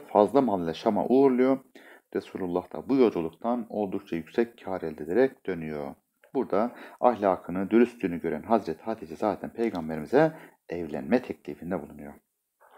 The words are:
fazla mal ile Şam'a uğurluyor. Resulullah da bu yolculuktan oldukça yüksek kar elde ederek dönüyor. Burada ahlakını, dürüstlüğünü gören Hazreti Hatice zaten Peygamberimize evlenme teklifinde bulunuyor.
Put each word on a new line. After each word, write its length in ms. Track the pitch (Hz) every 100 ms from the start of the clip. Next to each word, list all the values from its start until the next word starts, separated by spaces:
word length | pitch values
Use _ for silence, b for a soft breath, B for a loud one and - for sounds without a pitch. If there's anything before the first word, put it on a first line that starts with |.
| -
fazla 340 | 101 101 131
mal 240 | 127 98
ile 100 | 82
Şam'a 320 | 80 113 104 -
uğurluyor. 520 | 127 139 123 131 131 - b b b _
Resulullah 580 | 95 - - 92 87 -
da 160 | - 92
bu 80 | 135
yolculuktan 680 | 113 90 82 - 113 123 110
oldukça 480 | 104 101 95 - 82
yüksek 480 | 80 - 117 -
kar 180 | - 92
elde 220 | 82 78
ederek 420 | 78 101 131 - -
dönüyor. 480 | 87 78 76 71 - _ _ _
Burada 380 | 139 104 95 120 B B B
ahlakını, 680 | 123 107 101 90 - 90 95
dürüstlüğünü 500 | 110 120 - 92 85
gören 220 | 82 78
Hazreti 400 | 85 113 82 -
Hatice 340 | 113 107 80 80
zaten 340 | 107 90 71
Peygamberimize 800 | - 117 92 80 78 76 127 160 160 B B -
evlenme 540 | 85 80 73 69 120
teklifinde 600 | - - - 73 82 92
bulunuyor. 300 | 76 73 71 73 _ _ _ _ b